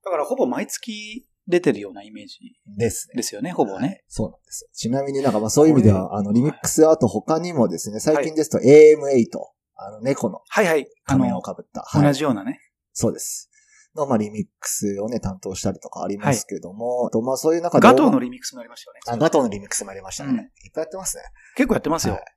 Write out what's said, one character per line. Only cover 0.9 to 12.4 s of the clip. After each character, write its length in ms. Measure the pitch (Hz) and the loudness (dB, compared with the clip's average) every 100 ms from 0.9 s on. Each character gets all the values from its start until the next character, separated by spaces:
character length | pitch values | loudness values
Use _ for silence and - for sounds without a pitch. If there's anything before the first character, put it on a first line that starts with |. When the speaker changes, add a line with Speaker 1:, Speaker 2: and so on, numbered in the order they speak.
| 214 214 220 _ _ - | -12 -12 -16 _ _ -2
Speaker 1:
出 100 | 175 | 0
て 140 | 170 | 2
る 80 | 104 | -2
よ 80 | 101 | -6
う 40 | |
な 100 | 95 | -16
イ 80 | 107 | -20
メ 120 | 107 | -20
ー 40 | 101 | -20
ジ。 120 | - - _ - 101 | -20 -20 _ -18 -4
Speaker 2:
で 120 | 113 | -4
す 180 | - - | -4 -10
ね。 80 | 117 | -8
Speaker 1:
で 60 | |
す 120 | 110 104 | -8 -8
よ 60 | |
ね、 100 | 151 | -8
ほ 140 | 175 117 | -4 -4
ぼ 120 | 95 | -2
ね。 60 | 135 | -6
Speaker 2:
は 60 | 190 | -8
い。 80 | _ | _
そ 200 | - 110 | -8 -8
う 40 | |
な 60 | - | -10
ん 20 | |
で 120 | _ | _
す 120 | - | -18
よ。 60 | - | -18
ち 160 | - 113 | -10 -4
な 140 | 135 | -4
み 80 | 139 | -4
に 100 | 139 | -2
な 100 | 135 | 0
ん 20 | |
か 80 | 104 | 0
ま 60 | 107 | 0
あ 20 | |
そ 140 | 120 | 4
う 40 | 160 | 6
い 40 | |
う 20 | |
意 20 | 143 | 8
味 60 | |
で 80 | 107 | 6
は、 160 | 95 92 | 4 0
Speaker 1:
こ 80 | 104 | -6
れ。 40 | |
Speaker 2:
あ 40 | |
の、 80 | 101 | 0
リ 100 | 113 | 2
ミ 100 | 143 | 0
ッ 20 | |
ク 160 | - - | -2 -4
ス 180 | - 156 | 4 6
ア 60 | |
ー 20 | 160 | 6
ト 140 | 120 | 2
他 300 | - - 160 | -2 -2 -4
に 120 | 175 | -2
も 160 | 160 104 | 0 0
で 120 | 82 | -2
す 100 | 104 | -8
ね、 60 | 107 | -4
Speaker 1:
は 20 | |
い。 40 | |
Speaker 2:
最 220 | 156 151 | 0 0
近 120 | 160 156 | 0 -2
で 100 | 151 | -2
す 40 | |
と 100 | - | 2
エ 20 | |
ー 40 | - 151 156 | 8 10 10
エ 20 | 151 | 8
ム 160 | 139 | 4
エ 80 | 135 | 2
イ 100 | 113 | 2
ト。 220 | - - _ _ - | -4 -14 _ _ -18
あ 160 | 98 | -18
の、 80 | 107 | -8
猫 300 | 123 135 110 | -6 -4 -4
の 100 | - _ | -8 _
Speaker 1:
は 140 | 196 | -2
い 40 | 190 | 2
は 120 | 156 | 0
い。 100 | - _ | -2 _
あ 140 | - 135 | -2 0
の、 20 | |
Speaker 2:
仮 120 | 98 | 0
面 60 | 92 | -4
を 40 | |
被 100 | - 90 | -10 -14
っ 40 | - | -16
た。 80 | - | -18
は 180 | - 151 | -4 2
い。 40 | |
Speaker 1:
同 100 | 143 | 2
じ 100 | 135 | 2
よ 60 | 151 | -2
う 40 | |
な 120 | 104 | -4